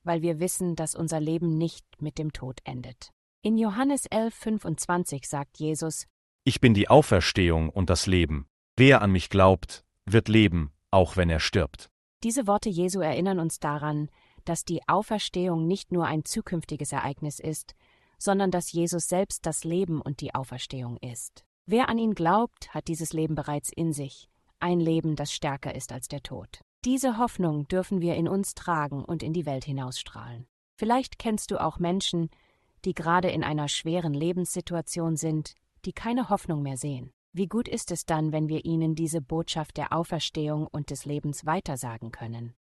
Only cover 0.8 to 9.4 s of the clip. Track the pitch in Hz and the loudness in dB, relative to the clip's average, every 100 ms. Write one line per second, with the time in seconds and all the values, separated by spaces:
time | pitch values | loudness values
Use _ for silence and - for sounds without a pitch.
0.8 | 156 - 165 160 151 165 170 156 165 - | -4 -4 -2 -2 0 0 2 2 0 -4
1.8 | - - 147 - 151 - 131 127 - 127 | -18 -10 -8 -4 -6 -6 -10 -12 -10 -10
2.8 | 123 - - _ _ _ 214 220 220 202 | -12 -16 -20 _ _ _ 0 2 2 0
3.8 | 277 277 - 214 226 - 220 220 - 151 | 0 0 0 -2 -2 -4 -4 -4 -2 -4
4.8 | - 175 175 139 - 143 143 - 151 151 | 0 -2 -2 -6 -6 -6 -6 -6 -4 -2
5.8 | 160 - - _ _ _ - - 123 101 | -4 -6 -10 _ _ _ 0 6 8 8
6.8 | 101 135 - 95 - 101 87 82 80 98 | 8 8 10 6 4 4 4 4 2 0
7.8 | 90 87 98 90 78 73 - _ _ - | 2 2 4 4 4 0 -6 _ _ 8
8.8 | 135 120 101 92 - 98 | 10 10 8 2 4 6